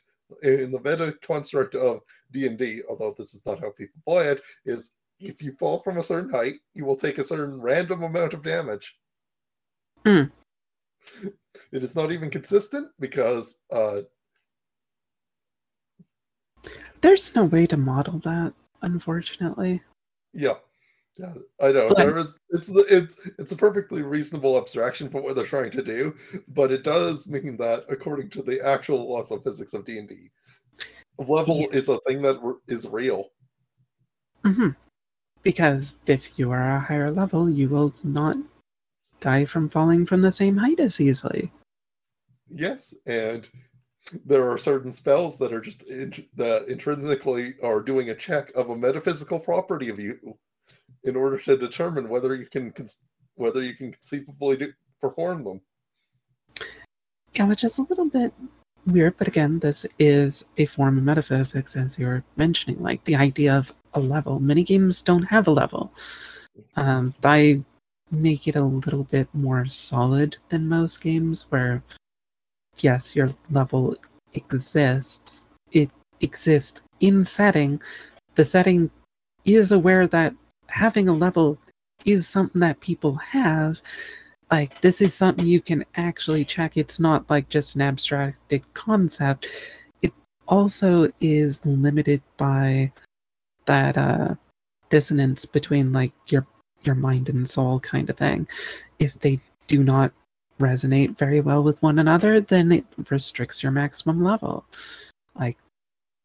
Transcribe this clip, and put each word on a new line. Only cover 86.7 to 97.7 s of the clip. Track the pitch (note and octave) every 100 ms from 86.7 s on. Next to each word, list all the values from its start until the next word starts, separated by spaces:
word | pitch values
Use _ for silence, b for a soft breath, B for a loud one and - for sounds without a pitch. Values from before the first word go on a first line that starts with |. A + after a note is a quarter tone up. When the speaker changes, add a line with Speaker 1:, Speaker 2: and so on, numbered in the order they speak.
| D#3+
Speaker 2:
It's | D3 -
not, | D#3+ C#3+ -
like, | D3 C#3
just | D3+ C#3+
an | C#3+
abstracted | C#3 C3+ - C#3+ C#3 - - C#3 -
concept. | - - G#3+ E3+ - C#3 C3+ - B B B B _
It | E3+ - _ _ -
also | F#3+ G3+ - F#3+ F3 D#3+ -
is | D#3+ D3+ D3 C#3
limited | D3 C3+ C#3+ D3 D3 C#3+ _ -
by | C#3 C#3 C3+ C3+ C3+ - _ _ _ _ _ _ -
that, | C#3 C#3 C#3
uh, | C#3 - - - _ _ _ _ -
dissonance | D3+ - D3 C3+ C3
between, | - D3 - C#3+ C3
like, | C3 B2+ _ -
your, | C#3 C3+ _ _ _
your | D3
mind | C3 C3+ B2+ B2+
and | B2 B2+
soul | - B2+